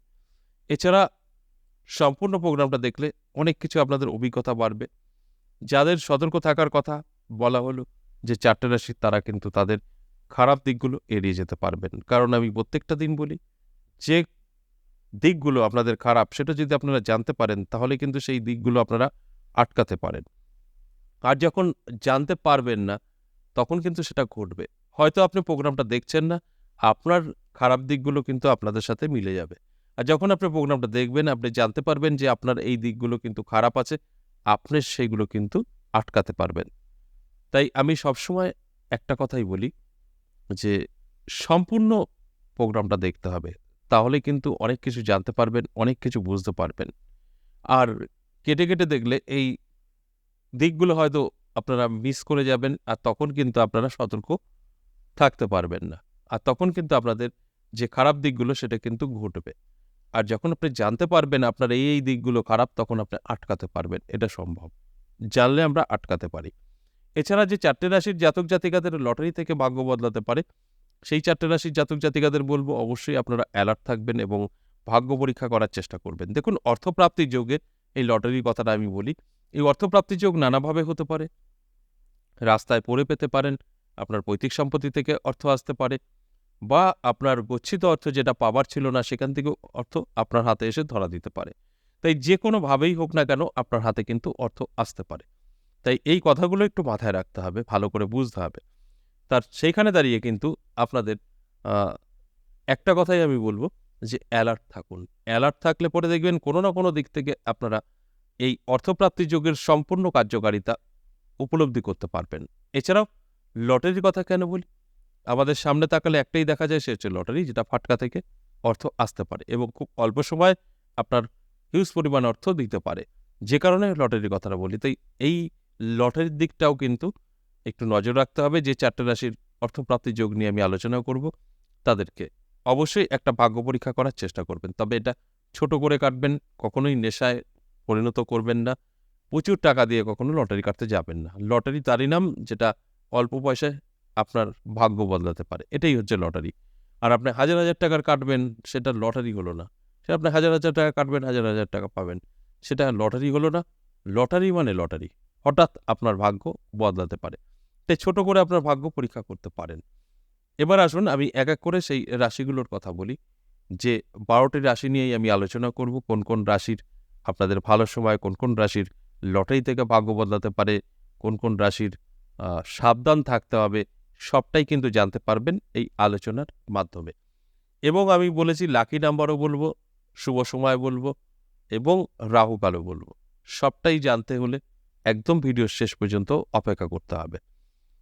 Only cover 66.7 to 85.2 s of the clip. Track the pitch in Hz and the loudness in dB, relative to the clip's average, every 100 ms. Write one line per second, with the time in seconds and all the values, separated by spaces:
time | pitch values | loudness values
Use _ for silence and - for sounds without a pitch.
66.7 | _ _ _ _ 156 151 202 196 202 156 | _ _ _ _ -6 2 2 2 2 0
67.7 | 131 180 190 202 175 160 160 170 185 180 | 2 2 2 2 2 2 2 0 0 2
68.7 | 180 170 160 123 117 165 165 160 156 131 | 0 0 -2 -2 -2 -2 -4 -4 0 0
69.7 | 127 131 123 117 113 107 127 175 _ _ | 0 -2 0 -2 -2 -2 -4 -4 _ _
70.7 | _ _ _ - 151 170 160 160 165 165 | _ _ _ -4 -2 0 0 2 0 0
71.7 | 151 147 151 151 147 147 143 139 143 139 | -2 0 0 0 2 2 2 0 -2 -2
72.7 | 120 117 123 - 135 120 120 - 101 101 | -2 -4 -4 -4 -2 -2 -2 -2 0 0
73.7 | 110 - 117 113 117 101 104 101 _ _ | 0 -2 -4 -2 -4 -2 -2 -4 _ _
74.7 | _ - 117 127 135 135 123 123 113 104 | _ 0 0 2 -2 -2 -2 -2 0 0
75.7 | - - 90 90 85 90 117 226 202 120 | -4 -10 -12 -12 -10 -6 -4 -2 -2 0
76.7 | 117 185 175 175 - 143 127 117 143 _ | -2 -2 2 2 4 0 0 -2 -4 _
77.7 | _ _ 135 120 113 120 127 120 113 113 | _ _ -4 2 2 2 -2 -2 -2 0
78.7 | 107 104 95 107 156 _ _ _ 147 143 | 0 -2 -6 -8 -10 _ _ _ 0 2
79.7 | 139 202 196 - 185 196 165 131 135 147 | 2 4 4 4 0 0 2 2 2 0
80.7 | 156 160 160 147 160 160 _ _ _ _ | -2 -2 -4 -6 -6 -8 _ _ _ _
81.7 | _ _ _ _ _ _ - 113 110 - | _ _ _ _ _ _ -2 2 2 4
82.7 | 117 113 123 143 151 147 135 139 139 _ | 0 0 -2 0 -2 0 0 0 -4 _
83.7 | _ _ - 104 107 104 101 131 - 139 | _ _ -14 -6 -6 -2 -2 -2 -2 -2
84.7 | 151 139 147 135 151 | -2 -2 -4 -2 -2